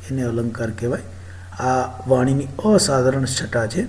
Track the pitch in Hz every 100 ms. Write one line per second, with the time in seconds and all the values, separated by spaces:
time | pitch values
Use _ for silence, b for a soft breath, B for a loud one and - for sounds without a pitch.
0 | - 131 123 117 117 110 113 - 120 135
1 | - B B B B - 127 127 127 -
2 | 127 131 127 139 139 - 214 208 - 135
3 | 127 135 131 - - 123 110 180